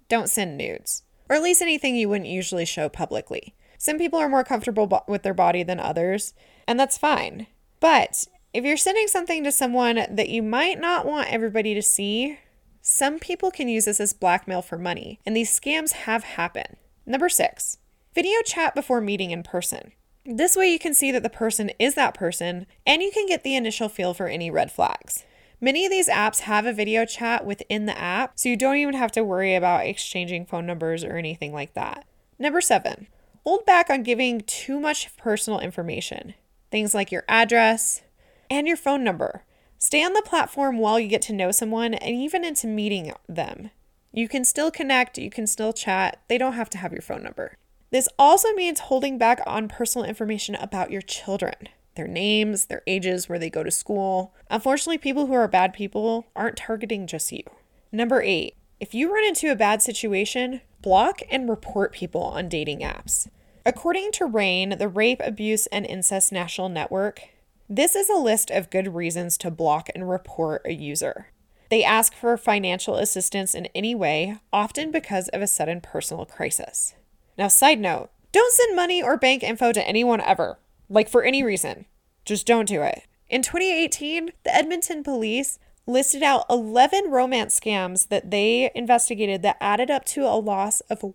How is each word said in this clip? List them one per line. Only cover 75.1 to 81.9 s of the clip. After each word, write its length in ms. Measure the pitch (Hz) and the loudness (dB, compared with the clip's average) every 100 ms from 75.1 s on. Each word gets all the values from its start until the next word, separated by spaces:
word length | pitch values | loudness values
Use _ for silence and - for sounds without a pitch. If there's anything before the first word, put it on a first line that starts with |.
| 196 185 | -4 -2
of 140 | - | -4
a 60 | 202 | -2
sudden 320 | - 156 175 | 0 -2 -4
personal 460 | - 156 - 170 - | -6 -8 -6 -8 -10
crisis. 680 | - 151 - - - - - _ _ _ - | -6 -4 -4 -6 -6 -6 -8 _ _ _ -2
Now, 120 | 196 | 2
side 320 | - 262 240 | 6 6 6
note, 300 | 190 147 - _ _ | 2 -2 -6 _ _
don't 220 | 392 494 | 4 6
send 240 | 480 480 359 | 6 4 4
money 260 | 349 359 | 2 2
or 140 | 254 311 | 2 4
bank 260 | 262 262 | 4 4
info 300 | - 226 240 | 0 0 2
to 140 | 214 - | 2 2
anyone 340 | 214 240 226 | 2 4 4
ever, 380 | - 190 104 - _ _ - | 4 2 0 -6 _ _ 0
like, 200 | 208 214 | 2 6
for 160 | 240 | 4
any 180 | - 277 | 4 4
reason. 440 | 247 185 143 - - | 2 0 -4 -8 -14